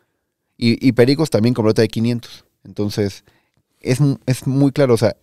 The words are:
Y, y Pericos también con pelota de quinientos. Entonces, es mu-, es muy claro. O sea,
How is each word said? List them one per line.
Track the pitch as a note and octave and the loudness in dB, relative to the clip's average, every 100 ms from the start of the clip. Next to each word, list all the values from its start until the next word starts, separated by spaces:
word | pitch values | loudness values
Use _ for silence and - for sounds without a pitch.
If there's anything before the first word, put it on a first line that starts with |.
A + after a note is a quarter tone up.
| _ _ _ _ _ - | _ _ _ _ _ -4
Y, | A#2 A#2 C3 | -2 0 2
y | |
Pericos | A2+ A#2+ C#3 D#3 | 2 2 2 0
también | A2+ A2+ | 0 0
con | B2 | 0
pelota | G#2+ A2 | 0 2
de | A2 | 0
quinientos. | - A2+ A#2+ - - _ _ | 0 -4 -4 -8 -20 _ _
Entonces, | - F#2+ G#2 A2 G2+ - _ _ _ _ _ _ | -14 -6 -6 -4 -4 -6 _ _ _ _ _ _
es | - B2 | -4 0
mu-, | C#3+ C3+ - | 0 -2 -4
es | C3 - | -4 -2
muy | C3 C#3 | 0 0
claro. | C3+ C3+ | 2 2
O | A#2 | 2
sea, | A2 - | 0 -2